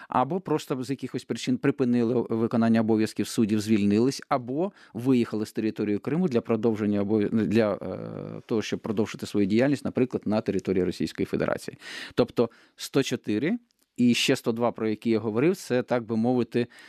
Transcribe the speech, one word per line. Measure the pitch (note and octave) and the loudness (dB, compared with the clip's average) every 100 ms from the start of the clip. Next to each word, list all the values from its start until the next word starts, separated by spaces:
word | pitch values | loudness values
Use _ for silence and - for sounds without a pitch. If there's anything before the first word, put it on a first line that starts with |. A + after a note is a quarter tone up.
| - | -4
або | - C3 F#3 | -2 0 -2
просто | E3 D3+ - C3+ | -2 -4 -2 -6
з | B2 | -6
якихось | C3+ B2+ B2+ | -6 -6 -8
причин | - A#2 - B2+ | -6 -6 -2 0
припинили | C#3+ - B2+ A#2+ A#2 B2 A2 | 0 0 2 2 2 0 0
виконання | A2+ A2+ A#2+ A2+ A2+ | -2 0 2 4 4
обов'язків | A2 A2 A2 - G#2 | 4 2 2 -2 -4
суддів, | - G#2+ G#2+ | 0 2 2
звільнились, | G#2 A2 G2+ G2+ B2+ - - | 2 2 4 4 2 0 -2
або | C#3 A#2+ C#3 F#3+ - - | -4 -2 -4 -4 -8 -16
виїхали | G#2 B2 B2+ A2+ G#2+ G#2+ | -4 2 2 2 -2 -6
з | |
території | - A2 - G#2 G2+ | -2 -2 -2 -2 -2
Криму | - D3+ F#3 | -2 0 0
для | A#2+ | 0
продовження | - A2+ A#2 G#2+ G#2 G#2 | 0 0 2 0 0 0
обов-, | G2+ A2 G2+ A2+ G2 | 2 2 2 0 2
для, | G#2+ G#2+ | 2 2
е, | F#2+ F2+ G2+ A2 G#2 G2 A2 - | 0 -6 -10 -10 -10 -10 -12 -4
того, | A2+ | -2
щоб | - G2 | -2 -6
продовжити | - G#2+ G#2 - - | -4 -2 0 -2 -2
свою | G#2 G2 | 0 2
діяльність, | A2 C3+ C#3 | 4 2 0
наприклад, | - B2 B2+ - - | -2 0 0 -2 -2
на | G#2+ | -2
території | G#2+ F#2+ - F#2 | 0 -2 0 0
Російської | F2+ - D#2+ - F#2+ | 0 -2 -4 -4 -4
Федерації. | E2 D#2+ - - - - - - | -2 -2 -4 -8 -16 -16 -14 -8
Тобто | - A#2+ - A#2 - _ - | 0 0 2 -2 -2 _ -16
сто | - D3 | -4 -2
чотири | C3 B2 - G#2 D3 A#3+ _ _ _ - | -2 -4 -2 -2 0 -4 _ _ _ 0
і | B2 | 2
ще | A#2 - C3 | 4 2 0
сто | - | 0
два, | A2+ A#2+ | 0 -2
про | - A2 | -2 -4
які | G#2+ A#2 | -2 0
я | A2 | 0
говорив, | A2+ G#2+ D3+ F#3+ | 0 0 0 0
це, | - B2+ | -2 -2
так | A#2 B2 | 0 -2
би | A2 A2+ | -2 -2
мовити, | A#2 B2+ A#2 A#2+ A#2+ - | 0 0 0 0 -2 -6